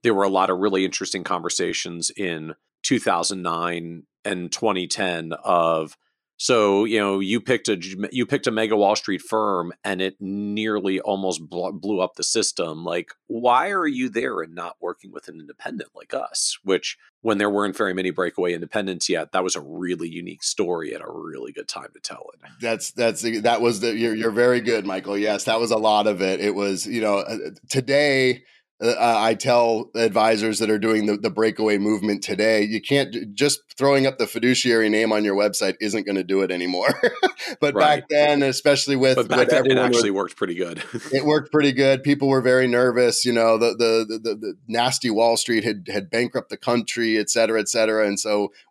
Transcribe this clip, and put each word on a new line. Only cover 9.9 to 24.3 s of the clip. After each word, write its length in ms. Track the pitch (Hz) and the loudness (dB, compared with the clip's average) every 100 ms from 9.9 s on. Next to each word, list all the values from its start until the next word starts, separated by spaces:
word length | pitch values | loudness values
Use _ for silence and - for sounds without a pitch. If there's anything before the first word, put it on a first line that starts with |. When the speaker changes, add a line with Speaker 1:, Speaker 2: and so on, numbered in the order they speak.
| 95 | -4
Speaker 1:
it 140 | 95 98 | -4 -6
nearly 800 | 98 98 104 104 110 107 95 95 | -8 -6 -6 -4 -2 -2 -2 -2
almost 480 | - 98 95 82 78 | -2 -2 -2 -6 -8
bl-, 220 | 87 90 | -8 -6
blew 280 | 95 95 101 | -8 -6 -2
up 160 | 90 - | -4 -4
the 80 | |
system. 640 | 87 113 95 - 85 80 85 | -4 -2 -2 -4 -6 -6 -6
Like, 260 | 85 85 - _ | -6 -6 -16 _
why 440 | 117 123 123 180 | -2 2 2 0
are 140 | 196 160 | -2 -4
you 220 | 127 127 | -4 -4
there 320 | 107 131 101 | -4 -4 -6
and 160 | 82 85 | -8 -10
not 220 | 85 - | -12 -10
working 320 | 90 90 98 | -10 -10 -14
with 160 | 87 - | -20 -18
an 100 | 80 | -20
independent 480 | 73 - - - - | -20 -14 -12 -10 -12
like 200 | - - | -16 -8
us? 440 | 135 - - - - | -8 -6 -4 -6 -6
Which, 340 | 98 92 - - _ _ | -2 -2 -2 -12 _ _
when 200 | 110 101 | -2 0
there 100 | 104 | 0
weren't 260 | 101 101 95 | 0 -2 -2
very 180 | 101 | -2
many 180 | 92 92 | -2 -4
breakaway 420 | 82 90 - 90 | -2 -4 -2 -2
independents 560 | 87 85 107 98 87 - | -2 -4 -4 -4 -4 -2
yet, 240 | 87 76 | -2 -2
that 100 | 95 | -2
was 140 | 92 87 | -2 -4
a 40 | |
really 460 | 71 80 90 87 85 | -8 -8 -6 -4 -6
unique 360 | 82 87 82 | -10 -12 -8
story 500 | - - 90 87 80 | -8 -4 -4 -4 -6
and 100 | - | -10
a 80 | 80 | -12
really 400 | 80 80 64 62 | -14 -14 -12 -12
good 160 | 78 - | -12 -12
time 220 | - 65 | -14 -16
to 60 | - | -16
tell 280 | - - - | -16 -14 -18
it. 60 | - - - | -20 -20 -10
Speaker 2:
That's, 300 | 117 113 - | -4 -4 -6
that's, 300 | - 117 101 113 113 | 0 0 0 -4 0
that 180 | 110 117 | 0 2
was 220 | 120 107 | 2 2
the, 120 | 117 | -2
you're, 220 | 110 117 110 | 0 0 0
you're 160 | 113 | -2